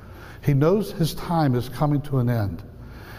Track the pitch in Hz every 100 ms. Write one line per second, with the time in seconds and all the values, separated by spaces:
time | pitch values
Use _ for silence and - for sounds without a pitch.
0 | - - - - - 135 156 208 190 -
1 | 160 - - 165 143 123 113 - 151 143
2 | 143 135 120 117 98 82 - - - -
3 | -